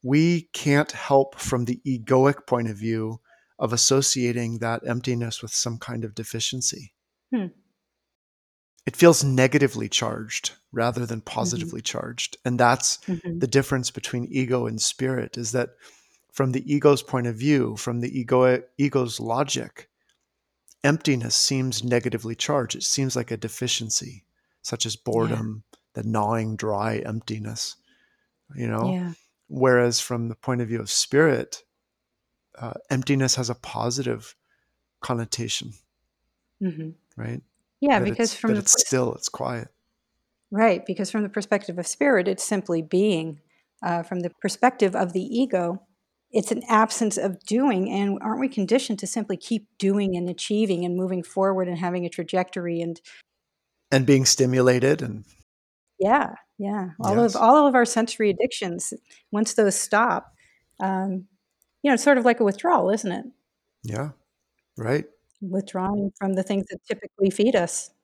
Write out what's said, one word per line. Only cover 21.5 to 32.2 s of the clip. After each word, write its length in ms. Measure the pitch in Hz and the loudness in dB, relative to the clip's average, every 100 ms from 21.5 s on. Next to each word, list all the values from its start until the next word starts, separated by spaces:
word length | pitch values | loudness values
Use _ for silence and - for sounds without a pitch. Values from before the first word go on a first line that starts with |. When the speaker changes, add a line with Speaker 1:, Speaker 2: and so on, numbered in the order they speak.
| 135 131 113 | 0 -2 -2
Speaker 1:
negatively 520 | 117 120 120 113 110 | 0 0 0 -4 -6
charged. 420 | 117 - 147 113 - | -6 0 0 0 -4
It 60 | |
seems 320 | - - 131 127 | -2 0 0 -2
like 140 | 120 | -4
a 60 | 110 | -6
deficiency, 880 | 113 - 123 - 113 - 117 104 _ _ _ _ | -8 -6 -4 -4 -2 -4 -6 -16 _ _ _ _
such 240 | - 117 113 | -10 -6 -6
as 80 | |
Speaker 2:
Yeah. 60 | 101 | -4
Speaker 1:
boredom, 600 | - 113 113 113 110 110 _ _ _ | -2 0 0 -2 -6 -10 _ _ _
the 80 | - | -8
gnawing, 520 | 110 110 104 113 110 107 | -2 0 0 -2 -2 -4
dry 420 | 110 101 110 110 | -4 -2 -2 -4
emptiness, 800 | - 110 - 110 107 113 - - _ _ _ _ _ _ _ | -6 -8 -8 -10 -8 -8 -10 -12 _ _ _ _ _ _ _
you 140 | 139 117 | -8 -4
know? 240 | 110 120 | -2 -2
Speaker 2:
Yeah. 200 | 185 180 165 _ _ _ | -2 -6 -10 _ _ _
Speaker 1:
Whereas 500 | 143 131 123 120 117 | 0 4 6 4 0
from 280 | - 120 117 | -4 -4 -6
the 60 | |
point 260 | 107 - 123 | -6 -4 -2
of 80 | 113 | -2
view 120 | 113 | -4
of 100 | 104 | -4
spirit, 720 | - - 139 160 123 - - _ _ _ _ _ _ | -4 2 4 4 2 -2 -12 _ _ _ _ _ _